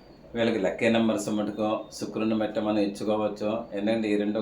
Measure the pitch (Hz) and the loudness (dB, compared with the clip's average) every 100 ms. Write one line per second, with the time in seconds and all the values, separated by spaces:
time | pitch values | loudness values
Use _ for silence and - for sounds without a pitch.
0 | - - - 117 113 107 92 - 113 113 | -20 -20 -8 -2 0 2 0 2 2 4
1 | 113 104 113 107 101 107 107 107 - - | 4 2 0 -2 -2 -2 0 -2 -6 -10
2 | 107 113 110 110 107 110 107 107 101 101 | -6 -2 0 2 0 0 0 2 0 0
3 | 104 107 104 101 107 113 - 101 107 113 | 0 0 0 -2 -2 -4 -4 -4 0 0
4 | 107 104 104 110 | 2 2 2 0